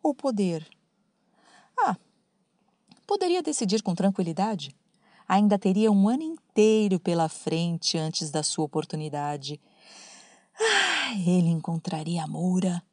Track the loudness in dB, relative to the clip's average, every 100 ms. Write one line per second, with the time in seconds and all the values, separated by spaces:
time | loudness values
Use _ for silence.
0 | -2 -2 -2 0 0 -2 -8 _ _ _
1 | _ _ _ _ _ -20 _ -2 -2 -2
2 | _ _ _ _ _ _ _ _ _ _
3 | -4 -2 2 0 0 -2 0 0 -2 0
4 | 0 0 -4 -2 -2 -4 -10 _ _ _
5 | _ _ 0 4 4 4 2 2 4 4
6 | 4 2 -4 -10 _ 4 4 6 2 0
7 | 0 0 0 -2 -4 -2 -2 -2 -4 -2
8 | -4 -4 -4 -4 -4 -4 -4 -4 -6 -8
9 | -6 -6 -6 -6 -10 -14 _ _ -20 -20
10 | -20 -20 _ _ _ -4 0 0 0 -2
11 | -4 -2 2 4 4 0 -2 -6 -6 -8
12 | -6 -6 -6 -4 -2 0 0 -4 _